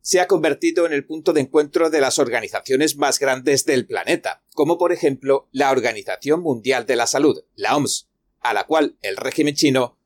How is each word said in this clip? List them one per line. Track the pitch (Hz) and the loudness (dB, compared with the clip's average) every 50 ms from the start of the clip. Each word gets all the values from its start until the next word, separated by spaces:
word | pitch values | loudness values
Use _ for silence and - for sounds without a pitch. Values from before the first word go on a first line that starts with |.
| _ | _
se | - - 180 | 2 2 2
ha | 180 | 4
convertido | 180 202 170 156 160 143 - 175 165 165 180 170 | 4 2 2 2 0 0 0 -2 0 2 2 0
en | 165 151 | 0 0
el | 143 135 | -4 -4
punto | - 156 160 147 180 | -6 -12 -2 -2 0
de | 165 151 | 2 2
encuentro | 131 - - 147 151 147 - 180 165 160 | 0 2 2 2 2 2 0 0 0 2
de | 156 156 | 2 2
las | 135 131 - | 2 2 2
organizaciones | - 139 120 113 117 110 - - 104 - - 131 131 156 151 135 | 0 0 0 0 -4 -4 -4 -8 -8 -2 -2 0 0 0 0 0
más | 143 147 139 127 - | 0 0 0 0 0
grandes | 139 135 131 131 127 151 143 131 - | 0 0 0 0 0 0 0 2 2
del | - 139 127 110 | 0 0 0 0
planeta, | _ 113 95 85 110 170 - - - 82 _ _ _ _ | _ -6 -6 -2 -2 -4 -2 -2 -8 -8 _ _ _ _
como | - 147 151 170 170 | -2 0 0 2 0
por | 175 175 | 2 0
ejemplo | 180 170 - 143 139 - - 135 135 135 _ _ | 0 0 0 -2 -2 -2 0 0 0 0 _ _
la | - 131 139 135 | -4 0 0 2
Organización | 135 127 110 117 113 104 98 - 92 - - 135 151 175 | 2 2 0 -2 -4 -4 -8 -8 -8 -6 -2 -2 -2 0
Mundial | 175 160 127 113 104 123 131 127 117 | 0 -4 -4 -2 -2 -2 -2 -2 0
de | - 127 | -2 0
la | 117 117 | 0 0
Salud, | - - 135 147 147 113 - _ _ _ | 0 0 2 2 2 2 0 _ _ _
la | - 98 107 127 | -6 -2 0 0
oms, | 147 139 - - - _ _ _ _ _ _ _ _ | 0 0 -2 -4 -8 _ _ _ _ _ _ _ _
a | - 123 110 | -4 -2 -2
la | 101 95 | -2 0
cual | - 156 160 151 - - _ - | 0 2 2 2 0 -4 _ -8
el | 101 98 | -8 -8
régimen | - - 127 - - 147 147 143 | -6 -6 -6 -2 0 -2 0 0
chino | - - 143 127 131 123 120 _ _ _ | 0 2 2 2 2 0 -2 _ _ _